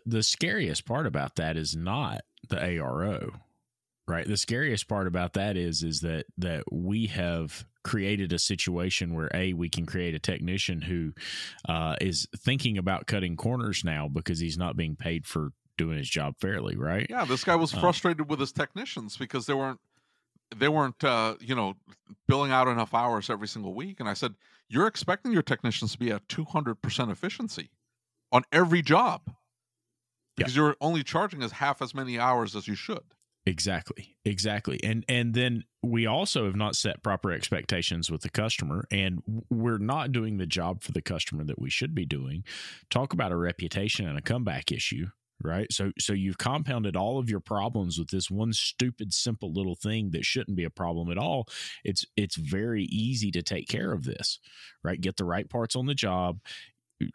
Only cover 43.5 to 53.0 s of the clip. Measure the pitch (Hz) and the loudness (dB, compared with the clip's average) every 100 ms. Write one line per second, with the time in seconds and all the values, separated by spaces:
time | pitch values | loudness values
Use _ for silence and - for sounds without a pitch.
43.5 | - 87 98 104 - 90 73 - 120 110 | -2 -4 -2 0 0 -2 -2 0 0 0
44.5 | 69 - - - 65 92 - _ - 78 | -2 0 0 0 -2 -4 -8 _ -8 -4
45.5 | 87 107 - 98 - - 101 95 90 123 | -2 0 0 -2 0 0 2 0 0 0
46.5 | 143 147 123 104 90 101 135 120 101 - | 0 0 0 0 0 0 0 0 -2 0
47.5 | 104 107 117 90 85 80 95 - 98 113 | 0 0 0 0 -2 -2 -2 0 0 0
48.5 | 110 - - 123 - 104 - 123 110 95 | 2 0 0 0 -2 -4 -2 0 -2 -2
49.5 | 85 95 87 107 110 101 82 - 131 107 | -2 -2 -2 -2 0 0 0 0 0 -2
50.5 | 92 82 - 87 85 85 87 151 139 113 | -2 -2 -2 -2 0 -2 0 0 0 -2
51.5 | - - - - 95 - - 101 - 76 | -8 -10 -8 -4 -2 -2 -2 -2 -2 -2
52.5 | 95 113 110 95 104 | 0 0 0 0 0